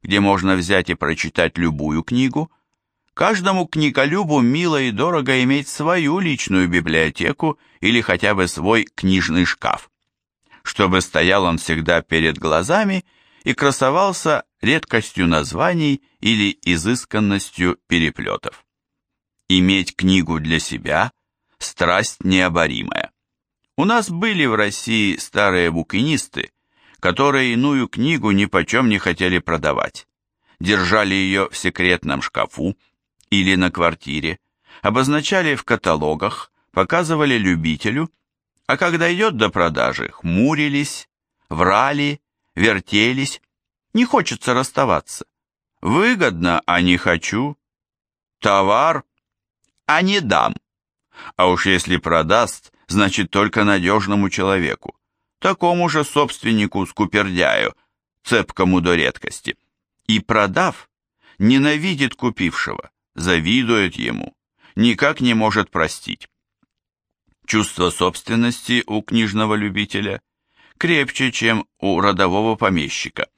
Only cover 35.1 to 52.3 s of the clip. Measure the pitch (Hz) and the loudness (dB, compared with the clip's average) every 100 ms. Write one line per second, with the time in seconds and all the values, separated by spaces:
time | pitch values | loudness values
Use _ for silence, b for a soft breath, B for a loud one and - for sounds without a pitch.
35.1 | 147 143 196 165 131 - 117 92 80 76 | -2 0 0 0 -4 -2 -2 0 0 0
36.1 | 78 95 - - _ _ - 95 170 160 | -2 -4 -6 -16 _ _ -2 0 0 0
37.1 | 160 147 120 95 85 80 76 107 131 160 | 0 2 2 0 -2 -2 -2 -2 -4 -6
38.1 | _ _ _ _ _ - 135 175 170 170 | _ _ _ _ _ -4 -2 0 0 -2
39.1 | 175 220 127 107 95 85 76 60 - 52 | 0 -2 0 -2 2 0 0 -2 -2 -10
40.1 | - 82 90 131 156 147 143 147 - - | -8 -2 0 2 2 0 -2 -4 -8 -18
41.1 | _ _ _ _ 78 90 101 135 147 143 | _ _ _ _ 0 2 4 2 0 -2
42.1 | 143 _ _ _ - 107 101 - 104 113 | -4 _ _ _ 0 2 2 0 0 2
43.1 | 131 135 - _ _ _ _ _ 220 247 | 0 -6 -8 _ _ _ _ _ -2 2
44.1 | 262 165 117 - 123 131 - 135 78 - | 0 -2 -4 -2 -2 -2 -2 0 0 -2
45.1 | - - _ _ _ _ _ 87 135 220 | -18 -18 _ _ _ _ _ -2 2 2
46.1 | 233 143 82 87 85 - 87 90 90 98 | 2 0 0 0 0 0 2 4 2 2
47.1 | 85 - 101 143 147 _ _ _ _ _ | -2 -2 -4 -4 -8 _ _ _ _ _
48.1 | _ _ _ 107 98 95 110 156 147 - | _ _ _ 2 4 4 4 2 0 -8
49.1 | _ _ _ _ _ _ _ - 151 185 | _ _ _ _ _ _ _ 0 0 2
50.1 | 202 131 85 53 - _ _ _ _ _ | 0 2 2 0 -4 _ _ _ _ _
51.1 | B B - 92 90 98 92 85 85 82 | B B 0 2 2 2 0 0 -2 2
52.1 | 82 80 | 0 4